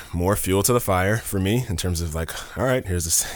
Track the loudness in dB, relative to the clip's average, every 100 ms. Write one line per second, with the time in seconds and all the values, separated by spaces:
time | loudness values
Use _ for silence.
0 | -6 0 2 2 2 2 4 2 2 2
1 | 2 0 -2 0 2 0 0 -2 -2 -2
2 | -4 -4 -6 -8 -10 -2 0 0 0 -2
3 | 0 0 -2